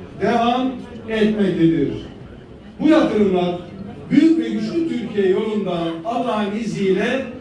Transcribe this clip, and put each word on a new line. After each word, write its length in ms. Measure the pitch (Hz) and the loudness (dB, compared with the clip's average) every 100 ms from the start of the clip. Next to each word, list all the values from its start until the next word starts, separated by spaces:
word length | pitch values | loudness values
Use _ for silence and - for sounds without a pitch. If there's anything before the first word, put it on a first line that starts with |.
| - - | -16 -4
devam 500 | 196 233 233 254 262 247 - - 220 | 0 2 2 2 0 -4 -10 -12 -4
etmektedir. 840 | 220 214 214 185 160 165 143 139 113 - - - - - - - - | 2 2 2 0 4 4 4 0 -4 -10 -16 -18 -18 -20 -20 -16 0
Bu 80 | 311 | 4
yatırımlar 680 | 302 - 214 196 180 175 175 - - - - - | 6 4 2 2 2 0 -4 -8 -14 -14 -14 0
büyük 280 | 294 330 330 | 4 6 4
ve 100 | - | 0
güçlü 400 | - - 330 330 | -4 -2 -2 -2
Türkiye 400 | 240 202 202 190 | -4 -2 0 2
yolunda 480 | 208 220 208 180 170 170 165 226 | 2 0 -2 -2 -2 -4 -4 -4
Allah'ın 540 | 254 247 214 202 214 | -2 -2 -2 -2 -4
izniyle 680 | 202 202 190 185 233 269 - - | -4 0 2 2 0 -2 -4 -10